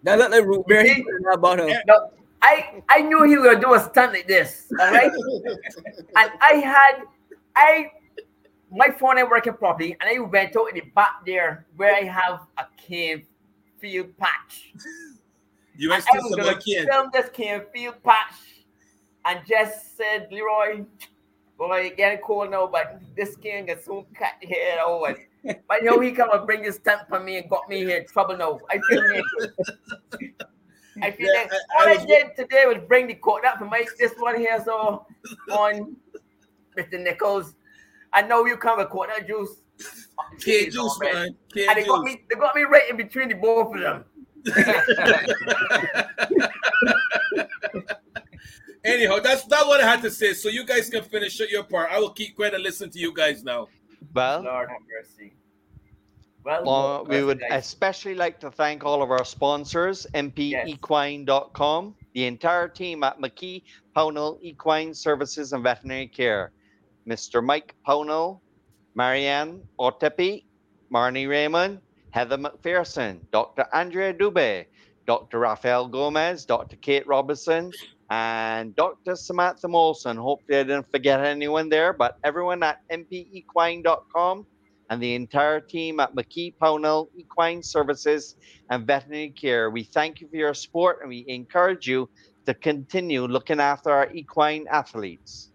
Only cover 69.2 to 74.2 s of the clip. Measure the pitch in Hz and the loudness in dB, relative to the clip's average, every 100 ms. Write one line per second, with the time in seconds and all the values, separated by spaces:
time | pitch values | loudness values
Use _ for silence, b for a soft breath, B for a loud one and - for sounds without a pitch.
69.2 | 139 143 156 180 - _ 127 127 151 151 | -2 -2 -4 -10 -20 _ -2 0 -4 -2
70.2 | 185 208 _ _ _ _ _ 120 123 131 | -4 -4 _ _ _ _ _ 0 0 -2
71.2 | 135 143 151 165 185 202 _ _ _ 117 | -4 -2 0 0 -2 -6 _ _ _ -6
72.2 | 120 135 143 - - 180 170 - 117 90 | -4 -4 -6 -10 -4 -4 -4 -6 -8 -8
73.2 | 82 107 120 - 135 156 180 175 190 175 | -4 -4 -2 -4 -2 -2 -4 -4 -6 -2